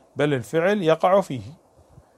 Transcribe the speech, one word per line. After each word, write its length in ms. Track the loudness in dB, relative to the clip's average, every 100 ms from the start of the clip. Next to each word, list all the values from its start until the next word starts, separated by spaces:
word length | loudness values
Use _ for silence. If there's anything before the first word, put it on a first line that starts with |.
| _ -4
بل 180 | -2
الفعل 480 | -2 -2 -2 0 0
يقع 400 | 2 2 4 2
فيه. 200 | 0 -8 -12 -20 _ _ _ -20 _